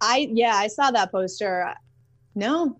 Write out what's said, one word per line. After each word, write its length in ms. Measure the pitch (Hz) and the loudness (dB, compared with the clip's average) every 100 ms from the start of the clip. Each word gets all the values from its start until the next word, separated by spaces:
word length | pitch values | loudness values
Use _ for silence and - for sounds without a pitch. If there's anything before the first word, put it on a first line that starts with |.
I, 280 | 214 254 277 | 2 2 0
yeah, 240 | 226 233 208 | 2 2 2
I 120 | 214 | 0
saw 240 | 214 277 | 2 2
that 200 | 233 185 | 2 0
poster. 640 | 190 185 - 208 180 180 - _ _ _ _ _ 208 | -2 -4 -4 -4 -4 -4 -8 _ _ _ _ _ -6
No, 420 | 214 320 311 | -2 0 -2